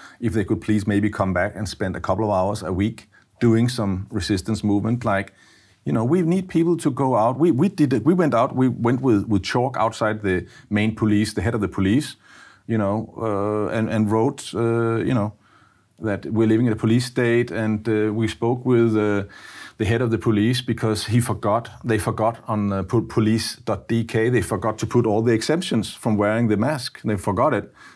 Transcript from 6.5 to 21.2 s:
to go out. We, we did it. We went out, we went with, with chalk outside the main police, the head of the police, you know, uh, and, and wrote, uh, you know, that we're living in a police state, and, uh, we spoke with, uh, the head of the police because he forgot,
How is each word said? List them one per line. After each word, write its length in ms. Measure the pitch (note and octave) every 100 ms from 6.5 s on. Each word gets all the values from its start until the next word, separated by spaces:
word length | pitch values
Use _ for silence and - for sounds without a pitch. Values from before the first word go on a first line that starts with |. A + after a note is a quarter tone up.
| D#3+ E3 E3+
to 140 | D3+
go 240 | B2+ C3+ A#2+
out. 220 | A2+ B2+
We, 140 | E3+
we 160 | B2+ F#3+
did 260 | F#3+ D3
it. 120 | B2 C3+
We 80 |
went 220 | F3+ D#3+ A2+
out, 200 | C3 B2+
we 120 | C3
went 320 | - A#2 B2+
with, 240 | C3 G#2 G#2
with 160 | G2+
chalk 320 | - B2+ B2+ B2
outside 460 | A2+ A2+ A2 A2
the 240 | G#2 F#2 E2+ - -
main 260 | G#2 A2 -
police, 380 | A2 G#2 G#2+
the 80 | -
head 140 | G#2+ A#2
of 60 |
the 60 | F#2+
police, 480 | - F#2+ A#2+ - - _ - - - -
you 100 | A2+
know, 360 | G2+ G#2+ A2 -
uh, 580 | A2+ G2+ G#2 G#2+ G#2 A2+
and, 140 | A2
and 220 | A2+ G#2
wrote, 420 | A2 A#2+ C#3 -
uh, 440 | G2 A#2 A#2 A2+ A2+
you 180 | - B2+
know, 180 | G#2 - _ _ _ _ _ -
that 220 | G#2+ G2 -
we're 220 | A2 A2
living 200 | A2 A#2+
in 60 |
a 20 | A2
police 300 | A2+ A#2 B2
state, 460 | - A#2+ A#2 A#2+
and, 360 | G2+ A2 G#2+ A#2
uh, 260 | G#2+ G#2+
we 140 | G#2+ A2
spoke 360 | - A#2+ B2 B2+
with, 300 | A#2+ A#2 G#2+
uh, 280 | G#2 G2+ G2 - - - - -
the 80 | G#2
head 160 | A#2
of 100 | B2
the 80 | A2
police 420 | - G#2 A2 B2+
because 460 | - A2+ A2+ G#2+ -
he 120 |
forgot, 500 | A#2